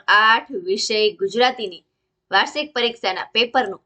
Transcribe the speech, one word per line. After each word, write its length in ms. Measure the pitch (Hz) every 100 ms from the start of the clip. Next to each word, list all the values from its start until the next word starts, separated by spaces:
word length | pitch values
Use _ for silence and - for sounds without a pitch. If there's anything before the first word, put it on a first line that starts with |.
| -
આઠ 440 | 208 220 240 -
વિષય 600 | 196 180 214 - 214 214
ગુજરાતીની 720 | 208 196 226 254 254 196 170 _ _ _ _ -
વાર્ષિક 420 | 190 254 294 294
પરીક્ષાના 500 | 240 233 233 196 180 -
પેપરનું 480 | 220 233 262 202 180